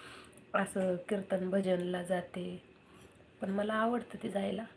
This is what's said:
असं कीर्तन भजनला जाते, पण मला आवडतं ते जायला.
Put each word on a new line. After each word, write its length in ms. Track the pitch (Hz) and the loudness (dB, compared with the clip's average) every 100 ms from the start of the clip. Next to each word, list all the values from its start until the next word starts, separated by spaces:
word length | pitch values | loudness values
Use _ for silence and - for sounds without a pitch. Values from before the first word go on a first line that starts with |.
| - - - - - | -16 -16 -18 -20 -2
असं 420 | 208 190 196 190 180 | 0 2 2 2 0
कीर्तन 540 | - 202 196 185 185 | 0 -2 0 0 2
भजनला 520 | 196 185 180 180 180 | 2 4 2 2 -2
जाते, 600 | 175 180 175 185 180 180 - - - - - - - - | 0 -2 -2 -6 -6 -8 -14 -20 -20 -20 -20 -20 -20 -6
पण 100 | 190 | -2
मला 240 | 196 214 | 0 2
आवडतं 480 | 220 226 240 233 - | 4 4 2 -2 -6
ते 60 | 226 | -2
जायला. 360 | 190 196 196 226 | 0 0 0 -4